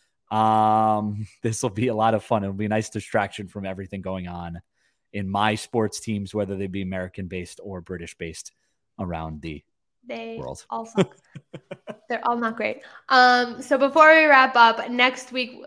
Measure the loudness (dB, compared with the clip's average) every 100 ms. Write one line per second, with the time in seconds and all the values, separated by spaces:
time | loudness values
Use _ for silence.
0 | _ _ _ 0 2 4 4 4 2 0
1 | -2 -6 -10 _ -6 -4 -4 -2 -2 2
2 | 2 0 0 -2 -2 -6 -2 -2 -4 -8
3 | -4 -2 -2 -6 -14 -12 -10 -10 -12 -10
4 | -8 -8 -8 -12 -12 -14 -18 _ _ _
5 | _ -8 -4 -2 0 -2 -4 -4 -4 -6
6 | -8 -8 -6 -6 -6 -6 -8 -8 -8 -8
7 | -10 -12 -10 -10 -12 -16 -16 -16 -12 -14
8 | -14 -14 -14 -14 -18 _ _ _ _ -12
9 | -8 -8 -10 -10 -12 -14 -18 _ _ _
10 | -16 -14 -12 -12 -12 -14 -12 -12 -6 -4
11 | -4 _ _ -20 -20 -20 _ -18 -16 -18
12 | -10 -6 -4 -4 -4 -4 -6 -8 -14 -20
13 | 2 6 6 6 2 -6 -2 2 2 8
14 | 8 10 8 6 6 6 6 6 -4 2
15 | 2 0 -8 -6 -6 -10